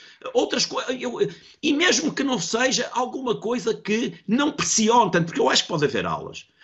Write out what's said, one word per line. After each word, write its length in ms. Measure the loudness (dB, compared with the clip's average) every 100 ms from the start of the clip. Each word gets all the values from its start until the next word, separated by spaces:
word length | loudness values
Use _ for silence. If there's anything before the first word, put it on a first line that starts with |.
| -16 -14 -4
outras 320 | -2 0 0 -2
co-, 140 | -4 -4
eu, 260 | -4 -4 -2 -2 -4 -20 -4
e 100 | 0
mesmo 400 | 2 4 2 0
que 120 | -2
não 160 | -2 -2
seja 500 | -2 0 0 0 -2
alguma 460 | -2 -4 -4 -4 -4
coisa 360 | -2 -2 -2
que 420 | -4 -2 -2 -2 -6 -2
não 240 | 0 0
pressione 600 | 0 0 2 4 6 6
tanto, 140 | 4 2
porque 140 | 2
eu 80 | 2
acho 140 | 2
que 60 | 0
pode 160 | 0
haver 200 | 0 0 -2
aulas, 420 | -4 -8 -14 -20 _